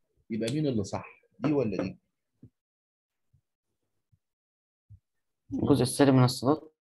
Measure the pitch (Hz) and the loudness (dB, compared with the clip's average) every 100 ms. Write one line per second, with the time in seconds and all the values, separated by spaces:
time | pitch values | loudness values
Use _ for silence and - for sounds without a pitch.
0 | _ _ - 110 113 147 147 113 92 95 | _ _ -10 -6 -4 -2 -2 -4 -6 -8
1 | - - _ - 131 143 113 95 - - | -12 -20 _ -8 -2 -2 -2 -4 -8 -10
2 | _ _ _ _ - _ _ _ _ _ | _ _ _ _ -20 _ _ _ _ _
3 | _ _ _ _ _ _ _ _ _ _ | _ _ _ _ _ _ _ _ _ _
4 | _ _ _ _ _ _ _ _ _ - | _ _ _ _ _ _ _ _ _ -20
5 | _ _ _ _ - 269 123 135 127 - | _ _ _ _ -10 -4 0 2 0 2
6 | 139 131 127 - 120 156 - _ | 4 6 4 2 -2 -2 -4 _